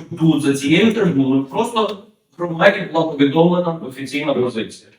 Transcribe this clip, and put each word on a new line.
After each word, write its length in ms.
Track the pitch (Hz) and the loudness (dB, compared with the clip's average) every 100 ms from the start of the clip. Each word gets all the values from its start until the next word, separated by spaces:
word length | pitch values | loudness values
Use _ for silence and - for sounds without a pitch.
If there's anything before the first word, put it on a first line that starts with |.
| - - | 0 0
тут, 240 | 160 143 | 2 2
за 120 | 139 | 2
цією 400 | 139 139 170 220 | 0 2 4 4
трибуною, 500 | 226 185 135 131 135 | 2 0 2 2 0
просто 600 | - 123 233 220 202 214 - _ _ - | -2 -4 -2 -2 -2 -4 -16 _ _ -10
громаді 500 | 175 165 196 - - | -6 2 2 2 -2
була 140 | 160 156 | -2 -2
повідомлена 640 | 143 139 156 175 175 175 | 0 0 4 4 2 -2
офіційна 640 | 160 135 135 131 139 147 | -4 -10 -12 -8 -6 -2
позиція. 560 | 123 123 110 95 - - | -2 -2 -4 -10 -12 -20